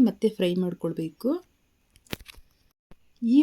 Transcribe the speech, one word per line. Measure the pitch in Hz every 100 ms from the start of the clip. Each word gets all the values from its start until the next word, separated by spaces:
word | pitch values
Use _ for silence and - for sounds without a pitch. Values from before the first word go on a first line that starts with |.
| 226
ಮತ್ತೆ | - 220 214
ಫ್ರೈ | 180 180
ಮಾಡ್ಕೊಳ್ಬೇಕು. | 180 180 165 165 160 - 247 339 - _ _ _ _ _ _ - - - - _ _ _ _ - _ _ 233
ಈ | 269